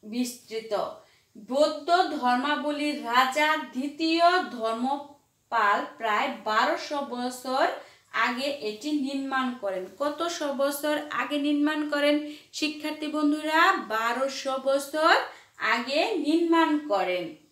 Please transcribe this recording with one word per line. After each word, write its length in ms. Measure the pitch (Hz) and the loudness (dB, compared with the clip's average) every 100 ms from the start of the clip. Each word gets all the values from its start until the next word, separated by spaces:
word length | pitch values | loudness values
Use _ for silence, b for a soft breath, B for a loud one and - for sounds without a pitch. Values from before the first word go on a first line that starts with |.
বিস্তৃত। 680 | 214 233 240 - - 220 220 202 - - B B B - 214 | -8 -4 -4 -6 -10 -10 -4 -4 -4 -8 B B B -20 -4
বৌদ্ধ 380 | 262 302 302 - 349 320 294 | 2 2 2 2 4 4 2
ধর্মাবলীর 800 | 247 247 285 285 294 294 294 269 | 2 2 2 -2 -2 -2 -2 -4
রাজা 440 | 233 247 254 302 302 311 254 | 2 4 4 2 2 0 -2
দ্বিতীয় 520 | 254 285 - 320 330 339 359 | -8 -8 -2 0 6 6 4
ধর্মপাল 1400 | - 233 220 226 254 285 - - _ _ _ 233 202 226 294 - | 0 -4 -4 -2 -2 -2 -6 -20 _ _ _ 2 2 2 -2 -6
প্রায় 300 | 220 214 269 220 | -2 0 0 -4
বারোশো 540 | - 214 262 339 - 294 - | -2 2 2 0 -4 -6 -4
বছর 500 | 247 247 247 262 262 349 - B B B - 233 | -6 -6 -6 -4 0 0 0 B B B -2 0
আগে 220 | 247 285 - 214 | 0 -4 -4 -6
এটি 220 | 208 294 302 269 | -6 -2 -2 -2
নির্মাণ 400 | 277 269 269 254 240 | -4 -2 -2 -2 -2
করেন। 240 | 202 190 185 - | -4 -4 -8 -4
কতশো 500 | 285 294 339 339 294 | -4 -2 -4 -2 -4
বছর 400 | 262 277 294 302 302 - | 0 0 0 -2 -2 -2
আগে 260 | - 269 294 | -4 -2 0
নির্মাণ 400 | 285 294 294 302 302 | 0 2 2 0 -2
করেন 240 | 294 285 294 294 B B | 2 4 2 0 B B
শিক্ষার্থী 540 | - 302 302 302 302 302 | -4 -4 -4 -8 -6 -4
বন্ধুরা? 540 | 302 294 302 302 311 359 381 196 | 0 2 2 2 4 4 2 -2
বারোশো 600 | 220 233 240 269 - 269 262 | -2 -2 -2 -2 -4 -4 -4
বছর 500 | 262 277 277 311 320 392 - B B - 214 | 0 0 -2 2 4 4 2 B B -6 -2
আগে 260 | 233 247 285 440 381 294 | -2 0 0 0 0 0
নির্মাণ 440 | 339 330 330 311 294 - | 2 4 4 4 2 0
করেন। 360 | 196 180 180 165 - _ | 0 2 -2 -4 -12 _